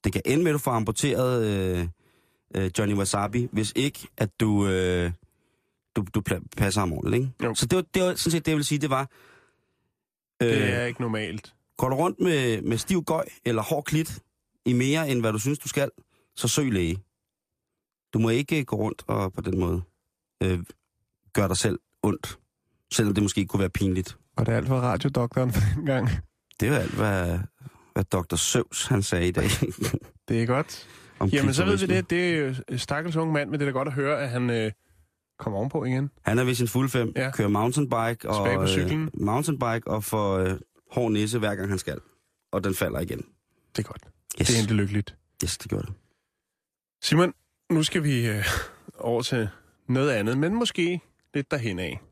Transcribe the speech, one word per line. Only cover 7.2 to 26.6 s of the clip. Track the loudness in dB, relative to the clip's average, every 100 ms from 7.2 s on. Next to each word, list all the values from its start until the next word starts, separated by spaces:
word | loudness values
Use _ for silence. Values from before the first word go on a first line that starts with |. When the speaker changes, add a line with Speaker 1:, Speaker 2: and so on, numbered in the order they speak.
Speaker 1:
ikke? | 0 -2
Speaker 2:
Jo. | -4 -2
Speaker 1:
Så | 2
det | 0
var, | 2
det | 2
var | 2 0
sådan | 0
set | 0 2
det, |
jeg | 0
ville | 0
sige, | 0
det | 0
var, | 0 -2 _ -20 -20 _ _ _ _ _ _ _ _ _ _
Speaker 2:
Det | 2 4
Speaker 1:
øh, | 2
Speaker 2:
er | 0 -2
ikke | -4
normalt. | -4 -2 -4 -8 -12 _ _ -2
Speaker 1:
går | 0
du | 2
rundt | 0 2
med, | 2 2 2 0
med | 0 -2
stiv | 0 -2
gøj | 0 -2 -2 -6 -2
eller | -2
hård | 0 -4
klit | 0 -2 -2 -8 _ _ _ _ 0
i |
mere, | 2 2 2 2
end | 2
hvad | 2
du | 0
synes, | 0 -2
du | -2
skal, | -2 -2 -4 _ _ _ -4
så | 0
søg | 2 2
læge. | 2 0 -2 -8 _ _ _ _ _ _ _ _ _ _
Du | 0
må | 2
ikke | 2 0 -2
gå | 0 -2
rundt | -2 -4 -4
og | -2 -2
på | -4
den | -4 0
måde, | 0 0 -4 _ _ _ _ _
øh, | 0 0 -4 -16 _ _ _ _ _
gøre | -2 0
dig | 2
selv | 0 0 _ _
ondt, | -2 -2 -6 -14 _ _ _ _ _
selvom | 0 2
det | 2
måske | 2 0 0
kunne | 0
være | 0
pinligt. | 0 0 0 -4 -10 _ -4
Speaker 2:
Og | 0
det |
er | 0
alt | 0
for | 0
radiodoktoren | 0 0 0 0 0 0 0
for | 2 2 2
den | 0
gang. | 0 0 -2 -6 _ _
Speaker 1:
Det | _